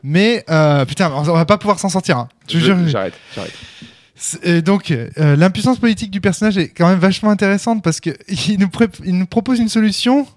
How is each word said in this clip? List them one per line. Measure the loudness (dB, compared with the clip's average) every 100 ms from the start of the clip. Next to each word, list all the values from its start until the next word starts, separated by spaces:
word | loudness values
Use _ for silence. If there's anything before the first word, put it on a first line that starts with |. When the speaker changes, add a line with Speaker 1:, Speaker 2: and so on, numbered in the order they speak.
| 0
Speaker 1:
Mais, | 0 2 0 0
euh, | 2 4 2
putain, | 0 -2 -2
on, | 0 0
on |
va | 0 2
pas | 0
pouvoir | 0 -2
s'en | 0
sortir, | -4 -2 -2
hein. | -4 _ -6
Je |
te | 0
Speaker 2:
Je, | 2
Speaker 1:
jure. | 2 0
Speaker 2:
j'arrête, | -2 -4 -10 -18
j'arrête. | -14 -12 -14 -20 -20 -20 -20 _ _
Speaker 1:
C'est, | -12 -6 0
et | 0
donc, | 2 -2 0
euh, | -4 -4 0 2 4
l'impuissance | 4 2 -2 2
politique | 0 0 -4
du | -4
personnage | -2 0 0 0
est | -2
quand | 0 2
même | 4
vachement | 2 2 0
intéressante | 2 2 0 0 -2
parce | -2 -4
que | -6 -8 -8
<laughs> | -6 -2
il | 0
nous | 0
pré-, | 2 0 0
il | -4 -2
nous | 0
propose | -2 0 0
une | 0
solution | 2 0 0 0 0 0